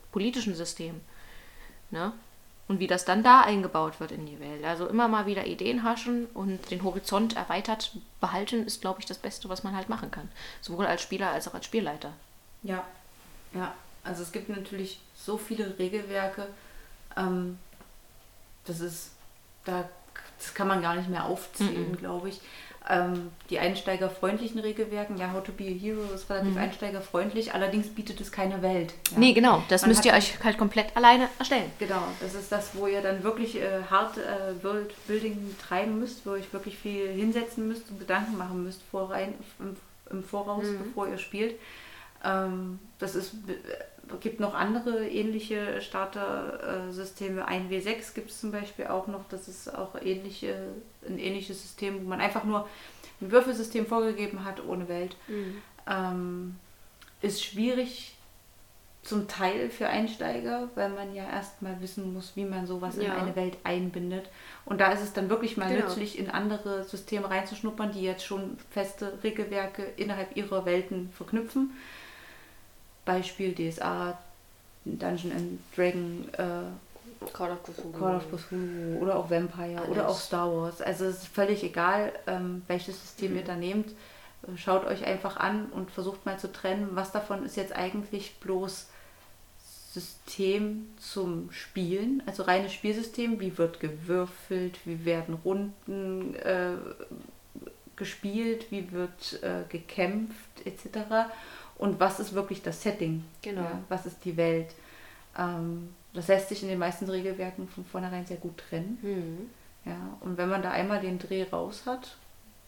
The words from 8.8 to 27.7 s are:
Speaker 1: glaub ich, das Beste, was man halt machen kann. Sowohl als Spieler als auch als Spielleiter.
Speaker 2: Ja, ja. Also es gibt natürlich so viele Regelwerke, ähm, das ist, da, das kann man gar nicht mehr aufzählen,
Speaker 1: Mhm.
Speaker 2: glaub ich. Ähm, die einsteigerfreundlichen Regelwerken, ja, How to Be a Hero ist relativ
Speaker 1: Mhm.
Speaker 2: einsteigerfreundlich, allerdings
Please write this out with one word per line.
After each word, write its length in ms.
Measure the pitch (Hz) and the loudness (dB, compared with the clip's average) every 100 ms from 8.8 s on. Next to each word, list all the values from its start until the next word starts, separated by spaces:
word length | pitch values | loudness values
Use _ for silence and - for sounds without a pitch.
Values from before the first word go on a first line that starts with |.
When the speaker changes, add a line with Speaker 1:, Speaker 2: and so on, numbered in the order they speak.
Speaker 1:
glaub 180 | 190 190 | -2 -4
ich, 60 | - | -6
das 120 | 190 | -8
Beste, 300 | - - 190 | -8 -8 -8
was 140 | 185 | -6
man 120 | 196 196 | -4 -4
halt 140 | 190 | -4
machen 200 | 226 156 | -4 -4
kann. 180 | - 151 - - - | -8 -10 -10 -12 -10
Sowohl 240 | - 170 196 | -6 0 2
als 160 | 175 | 2
Spieler 300 | - 190 196 | 0 0 0
als 160 | 143 - | 0 -2
auch 60 | 180 | -8
als 100 | - | -2
Spielleiter. 480 | 226 160 151 147 156 - - - - | 0 0 -4 -8 -12 -18 -20 -20 -12
Speaker 2:
Ja, 200 | 202 185 185 - - - - - - | -6 -4 -6 -12 -20 -20 -20 -18 -10
ja. 200 | 185 180 - - - | -6 -6 -6 -16 -12
Also 180 | 180 175 | -8 -6
es 80 | 170 | -6
gibt 180 | 214 190 | -6 -6
natürlich 500 | 202 190 196 190 - - - | -6 -6 -6 -6 -8 -16 -12
so 220 | - 208 | -4 -4
viele 400 | - 220 196 190 | -2 -2 -2 0
Regelwerke, 680 | 185 208 196 196 190 190 202 202 - - - - - - | -2 -2 -2 -2 -2 -2 -8 -10 -16 -16 -16 -18 -10 -2
ähm, 400 | 185 180 180 180 - - - - - - - - - - - | 2 2 0 -6 -12 -20 -20 -20 -20 -20 -20 -20 -20 -16 -8
das 140 | 165 | -6
ist, 320 | 175 165 - - - - - - - | -4 -6 -12 -16 -20 -20 -20 -12 -4
da, 220 | 180 175 - - - - - | -2 -2 -8 -16 -14 -14 -12
das 160 | - | -8
kann 140 | - 196 | 0 4
man 140 | 190 | 4
gar 140 | 170 175 | 4 2
nicht 140 | 180 | 0
mehr 160 | 175 - | 0 0
aufzählen, 680 | 180 - - 202 175 170 | -2 -2 0 2 2 0
Speaker 1:
Mhm. 60 | 180 | -2
Speaker 2:
glaub 280 | 180 175 190 | -2 -4 -4
ich. 160 | 196 - - - - - | -8 -14 -16 -16 -8 2
Ähm, 440 | 180 180 180 175 - - | 4 4 0 -4 -10 -4
die 80 | 180 | 2
einsteigerfreundlichen 1000 | 180 190 - 185 185 - 185 214 226 226 | 2 2 0 2 0 0 0 2 0 -2
Regelwerken, 580 | 214 214 214 208 208 190 | -2 0 -2 -2 -2 -2
ja, 160 | 185 | -2
How 100 | 190 | -2
to 80 | 190 | -4
Be 120 | 196 | -6
a 80 | 196 | -4
Hero 320 | 180 208 214 208 | -2 -2 -2 -2
ist 160 | 190 - | -4 -2
relativ 220 | 196 196 | 2 2
Speaker 1:
Mhm. 60 | 185 | 4
Speaker 2:
einsteigerfreundlich, 920 | 190 - 208 196 190 175 202 214 220 190 | 2 0 -4 -4 0 2 2 2 0 2
allerdings 320 | 190 | 4